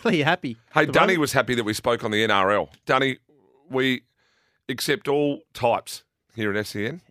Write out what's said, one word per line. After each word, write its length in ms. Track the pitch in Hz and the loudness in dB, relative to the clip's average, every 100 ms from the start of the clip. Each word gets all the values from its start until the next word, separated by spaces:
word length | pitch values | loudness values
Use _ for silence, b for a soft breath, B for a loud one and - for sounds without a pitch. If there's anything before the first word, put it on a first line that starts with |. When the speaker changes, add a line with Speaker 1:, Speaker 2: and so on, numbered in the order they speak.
Speaker 1:
really 200 | 233 175 | 0 2
happy 340 | 143 180 139 113 _ | 2 0 -2 -12 _
Speaker 2:
Hey, 80 | 151 | 0
Speaker 1:
at 60 | 151 | 2
the 60 | |
Speaker 2:
Dunny 140 | 147 170 | 4 4
Speaker 1:
moment. 60 | 175 | 2
Speaker 2:
was 120 | 139 | 2
happy 200 | 139 113 120 | 0 0 0
that 80 | |
we 100 | 107 | -2
spoke 300 | 107 123 117 | -2 -2 -2
on 60 | 117 | 0
the 120 | 107 | 0
N 80 | 110 | 2
R 200 | 101 95 | 2 4
L. 180 | 104 78 - - | 2 -2 -8 -2
Dunny, 320 | 135 135 127 _ _ 95 _ - | 0 0 -4 _ _ _ _ -6
we 340 | 131 131 127 - _ _ _ _ _ - | -2 0 -2 -8 _ _ _ _ _ -10
accept 400 | 127 - 139 - | -6 -4 -2 -2
all 340 | 143 147 143 - | 0 0 -4 -10
types 500 | - 120 104 - - - _ _ - | -2 0 0 -4 -16 -20 _ _ -6
here 140 | 107 | -4
in 80 | 101 | -2
S 180 | 104 104 | -4 -6
E 120 | 107 | -8
N. 140 | 175 - | -8 -16